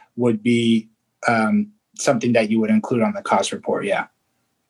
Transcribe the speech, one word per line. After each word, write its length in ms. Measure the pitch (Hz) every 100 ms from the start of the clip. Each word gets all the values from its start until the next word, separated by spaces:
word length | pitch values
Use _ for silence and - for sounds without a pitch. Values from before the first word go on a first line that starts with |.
| _ -
would 260 | 120 110
be, 480 | 120 117 117 113 110 _ _ _ -
um, 460 | 113 110 104 104 - _ -
something 360 | - 123 120
that 160 | 117 107
you 100 | 110
would 100 | 107
include 300 | 110 - 123
on 140 | 107
the 80 | 101
cost 280 | - 104 98
report. 360 | - - - -
Yeah. 220 | - - _ _ _ _ _ _